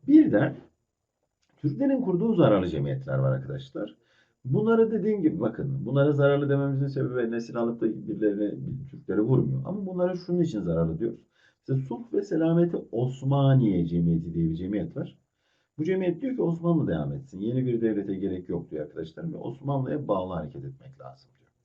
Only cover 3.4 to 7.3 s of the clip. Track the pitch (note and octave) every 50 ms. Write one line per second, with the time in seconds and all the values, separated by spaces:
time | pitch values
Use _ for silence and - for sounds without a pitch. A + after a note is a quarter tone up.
3.4 | - C2+ - - - - _ - G#2 - - _ _ _ _ _ _ _ _ _
4.4 | _ B2+ C3+ G3 G#3+ A3+ A3+ A3+ A3+ A3 A3+ G#3+ F3 A3 G#3+ G3+ E3 D3+ - F2
5.4 | A2 A2+ - - D#3 C#3 - - - A2 C3 C#3 C#3 D3 D3 C3+ C#3 C#3 C#3+ C#3+
6.4 | C#3+ C#3 C#3 C#3 C#3 C#3 C#3 C3+ C#3 C#3 - C#3 C3 B2+ B2 B2+ A#2 A2+